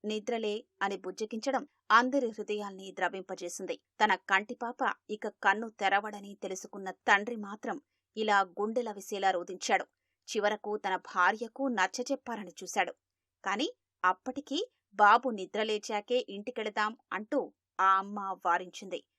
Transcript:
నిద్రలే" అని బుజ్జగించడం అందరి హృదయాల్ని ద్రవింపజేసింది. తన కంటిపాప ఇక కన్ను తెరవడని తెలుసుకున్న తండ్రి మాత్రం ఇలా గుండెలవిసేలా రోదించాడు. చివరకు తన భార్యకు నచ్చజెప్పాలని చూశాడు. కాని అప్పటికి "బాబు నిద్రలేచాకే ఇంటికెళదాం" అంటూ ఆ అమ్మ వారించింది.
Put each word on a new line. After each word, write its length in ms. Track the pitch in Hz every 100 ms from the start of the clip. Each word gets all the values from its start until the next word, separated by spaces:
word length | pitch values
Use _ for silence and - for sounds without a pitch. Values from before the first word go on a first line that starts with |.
నిద్రలే" 600 | 208 214 208 233 220 208 - _
అని 140 | 196 190
బుజ్జగించడం 720 | 185 185 214 226 269 262 - _ _
అందరి 400 | 220 254 277 240
హృదయాల్ని 640 | 220 202 208 202 190 190
ద్రవింపజేసింది. 880 | 180 180 190 185 185 175 - 185 - _ _
తన 100 | 214
కంటిపాప 800 | 185 - 196 208 240 233 247 233 - _
ఇక 180 | 214 220
కన్ను 400 | - 208 202 226
తెరవడని 720 | 214 196 196 214 208 202 196
తెలుసుకున్న 480 | 185 185 - 196 190
తండ్రి 460 | 185 - 202 208 233
మాత్రం 460 | 202 208 - 190 _ _ _ -
ఇలా 240 | 220 202
గుండెలవిసేలా 920 | 190 170 208 226 233 202 - 202 190
రోదించాడు. 560 | 185 175 180 - 196 - _ _ _ - 220
చివరకు 400 | 208 208 208 208
తన 200 | 196 185
భార్యకు 720 | - 190 180 214 226 - 269
నచ్చజెప్పాలని 840 | 220 185 - 247 277 - 220 185 -
చూశాడు. 320 | 190 214 180 - _ _ _ _
కాని 280 | 196 202 320 - _ _
అప్పటికి 680 | 180 190 - 269 - 294 480 _ _
"బాబు 360 | 196 208 233 254
నిద్రలేచాకే 960 | 214 185 208 220 214 - 208 208 240 -
ఇంటికెళదాం" 680 | 202 208 240 214 208 214 226 _
అంటూ 400 | - 214 294 190 _ _ -
ఆ 180 | 190 190
అమ్మ 380 | 196 208 196 185 180
వారించింది. 580 | 175 180 - 196 180 _